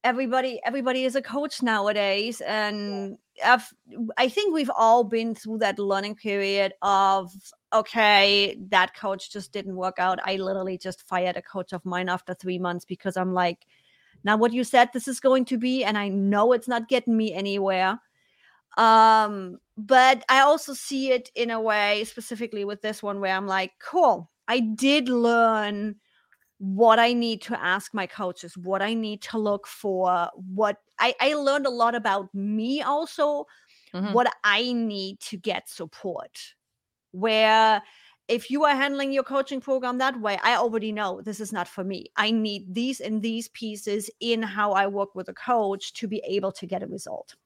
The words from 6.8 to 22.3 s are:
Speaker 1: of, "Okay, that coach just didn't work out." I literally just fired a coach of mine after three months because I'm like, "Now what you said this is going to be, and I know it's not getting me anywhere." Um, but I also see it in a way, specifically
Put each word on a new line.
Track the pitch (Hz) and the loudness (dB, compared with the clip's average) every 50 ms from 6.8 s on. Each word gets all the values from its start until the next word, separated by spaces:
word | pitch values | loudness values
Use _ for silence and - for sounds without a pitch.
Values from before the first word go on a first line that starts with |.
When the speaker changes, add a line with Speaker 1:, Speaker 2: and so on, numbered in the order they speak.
Speaker 1:
of, | - 202 202 190 196 190 196 196 185 180 185 196 _ - - _ _ _ - | 0 2 4 4 6 4 4 2 0 -6 -14 -20 _ -20 -20 _ _ _ 0
"Okay, | 220 214 - - 233 220 208 208 202 196 202 202 202 202 196 - - 196 190 | 0 0 0 0 2 4 6 6 6 6 6 4 4 2 0 -2 -8 -8 2
that | 202 185 180 190 _ | 4 4 4 2 _
coach | - - 202 196 190 - - | -8 -6 -6 -6 -6 -10 -12
just | - 208 185 - | -12 -12 -14 -10
didn't | _ 202 196 196 185 | _ -10 -8 -8 -8
work | 185 185 185 185 - | -4 -4 -6 -2 0
out." | 180 185 185 180 - | 0 0 0 -2 -4
I | - 196 190 | -6 -4 -4
literally | 190 190 190 190 185 190 185 180 | -4 -4 -4 -4 -4 -6 -8 -8
just | - 190 180 _ - _ | -10 -12 -12 _ -12 _
fired | 190 180 180 180 175 | -4 -2 -2 -2 -4
a | 180 | -6
coach | 175 - - 196 180 _ - | -10 -10 -10 -10 -10 _ -10
of | 175 _ | -10 _
mine | 185 180 180 185 185 | -6 -6 -4 -2 -2
after | 180 180 _ - 180 | -4 -4 _ -10 -12
three | _ - 185 185 180 | _ -8 -8 -6 -4
months | 180 175 175 175 - | -4 -6 -6 -6 -8
because | _ 180 - - 196 180 185 | _ -14 -8 -8 -6 -4 -2
I'm | 185 185 185 | -4 -2 0
like, | 180 180 175 170 _ _ _ _ _ _ _ _ _ _ _ _ _ _ | 0 0 0 -2 _ _ _ _ _ _ _ _ _ _ _ _ _ _
"Now | 202 214 220 | 0 2 4
what | 226 240 226 | 2 2 2
you | 247 247 | -2 -4
said | - - 247 240 247 - | 2 4 4 4 4 2
this | 254 - - | -8 -8 -8
is | 254 - | -10 0
going | - 269 262 262 254 | 2 2 4 4 2
to | - 262 226 | 0 -2 -2
be, | 233 254 254 262 240 | -2 -2 -2 0 0
and | 196 214 208 | 0 0 0
I | 202 202 | -2 0
know | 190 202 196 196 208 202 214 240 254 | -2 0 2 2 4 4 4 4 4
it's | 233 233 254 | 2 2 -2
not | 247 233 226 - | -4 -4 0 0
getting | 269 247 240 - 226 220 | 0 0 2 2 0 2
me | 220 220 165 | 0 0 -2
anywhere." | 180 196 202 196 202 190 190 190 185 185 190 208 247 _ _ _ _ _ _ _ _ _ _ _ _ _ _ - - | -4 -4 -2 -2 -2 0 0 0 2 2 0 0 -4 _ _ _ _ _ _ _ _ _ _ _ _ _ _ 0 4
Um, | 226 226 220 226 220 220 220 220 214 208 208 196 190 180 180 - _ _ _ - | 6 8 8 8 8 8 8 6 4 2 -2 -6 -8 -10 -12 -16 _ _ _ -14
but | 214 202 262 254 254 262 269 240 - - | 0 4 6 8 8 8 6 4 4 4
I | 262 262 | 6 6
also | 269 285 302 311 294 - 277 | 8 6 6 4 0 -8 -12
see | 233 - - 285 262 269 269 | -12 -10 -6 -4 -4 0 2
it | 254 247 247 - _ | 0 0 0 -6 _
in | - 240 233 | -4 -4 -2
a | 233 226 | -2 -2
way, | 220 220 214 208 208 202 208 208 220 | 0 0 2 2 2 2 0 0 -2
specifically | 220 - - 220 - | -6 -10 -14 -12 -12